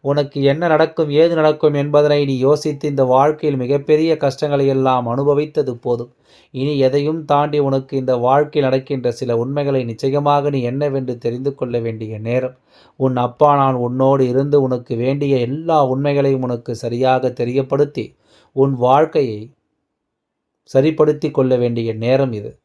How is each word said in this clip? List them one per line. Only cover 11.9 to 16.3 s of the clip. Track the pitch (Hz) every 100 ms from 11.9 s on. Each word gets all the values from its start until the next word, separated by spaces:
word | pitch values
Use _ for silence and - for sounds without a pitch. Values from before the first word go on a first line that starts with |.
| 110 110 107
நேரம். | 110 127 127 - _ _ _ _
உன் | 131 127
அப்பா | 123 120 147 143
நான் | 135 127
உன்னோடு | 120 127 131 139 127
இருந்து | 127 143 143
உனக்கு | 131 123 123 117
வேண்டிய | 123 139 139 135
எல்லா | 120 147 165 156 135
உண்மைகளையும் | 131 143 143 139